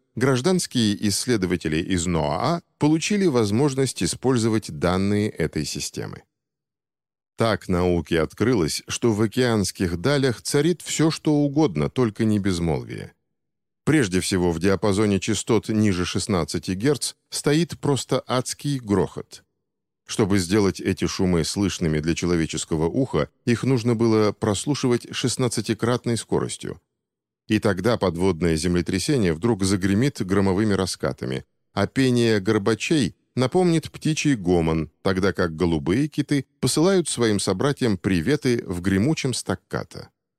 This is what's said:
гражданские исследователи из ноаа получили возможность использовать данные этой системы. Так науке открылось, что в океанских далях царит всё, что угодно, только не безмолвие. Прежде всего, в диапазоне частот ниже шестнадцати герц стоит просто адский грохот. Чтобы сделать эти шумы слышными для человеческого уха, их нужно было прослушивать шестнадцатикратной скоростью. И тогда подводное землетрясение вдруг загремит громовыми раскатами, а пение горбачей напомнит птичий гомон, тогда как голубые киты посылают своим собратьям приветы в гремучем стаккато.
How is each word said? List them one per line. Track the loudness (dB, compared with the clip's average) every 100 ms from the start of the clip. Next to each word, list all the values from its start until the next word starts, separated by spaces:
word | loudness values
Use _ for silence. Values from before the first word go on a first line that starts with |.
| _
гражданские | -2 2 2 2 0 0 0 2 2 0
исследователи | -2 0 0 0 -2 -2 -2
из | 0 -2 0
ноаа | 0 0 0 -2 -2 -6 -2
получили | 2 2 0 0 2
возможность | 2 2 2 0 0 -2 -2
использовать | -4 -2 0 2 2 0 -4 -2
данные | 0 0 0 0 -2
этой | -2 -4 -4
системы. | -6 -6 -8 -10 -12 -14 -20 _ _ _ _ _ _ _ _ _ _ -2
Так | 0 0 -2
науке | 0 2 0 0 0
открылось, | 0 0 0 2 0 -4 -8
что | -2 0
в | 2
океанских | 0 0 2 2 0 -2 -2 -2
далях | 0 2 0 -2
царит | -2 0 2 0
всё, | -4 0 0
что | 0 0
угодно, | 2 2 2 0 0 -2
только | 0 -2 0
не | 0 2
безмолвие. | 0 0 0 -2 -4 -12 -14 _ _ _ _ _ _ _
Прежде | 2 2 2 0
всего, | 0 0 0
в | 2
диапазоне | 0 2 0 2 2 2
частот | 0 -2 0 0 2
ниже | 2 2 2
шестнадцати | -2 -4 -2 -2 -2 -4 -4
герц | -2 0 0 -4 -10 _
стоит | -4 0 0 0 -4
просто | -2 -2 -2 -4 -2
адский | -2 -2 -6 -6 -4
грохот. | 0 0 0 -6 -14 -18 _ _ _ _ _ _ -6
Чтобы | -2 2 2
сделать | 2 2 2 0
эти | -4 -2 -2
шумы | 0 0 2
слышными | 0 0 -2 0 -2 0
для | -2
человеческого | -2 0 0 -2 -4 -4 -2 0
уха, | 0 -2 -2 -4 _ -2
их | 0
нужно | 0 0 0
было | 2 2 4 2
прослушивать | 0 -2 -2 -2 -2 0 0 -4
шестнадцатикратной | -6 -4 -2 -2 -2 -4 -2 -2 -2 -2 -4
скоростью. | -2 -2 -2 -8 -10 -12 _ _ _ _ _ _ -2
И | 0
тогда | 2 0 0 0
подводное | 0 2 0 2 0 0
землетрясение | 0 0 0 -2 0 2 2
вдруг | 0 0 0
загремит | 0 0 2 2 0 -2
громовыми | -2 2 2 2 2
раскатами, | 0 -2 -4 -6 -6 -6 -8 -10 _ _
а | -4 -2
пение | 0 2 2 2 2
горбачей | 2 0 2 0 0 0 0 -4 _
напомнит | -2 0 2 2 2 -2
птичий | -6 -4 0 0
гомон, | 0 2 2 2 0 -4 _
тогда | -2 0 0
как | 0 -2 0
голубые | 0 0 0 0 0
киты | -4 -2 -2 -4 -4
посылают | -2 2 2 2 0
своим | 0 0 2
собратьям | 0 0 0 0 0 0
приветы | 0 0 0 0 0 -2 -2
в | -4
гремучем | 0 2 2 0 -2
стаккато. | -4 -4 -6 -6 -8 -8 -14 -18 _ _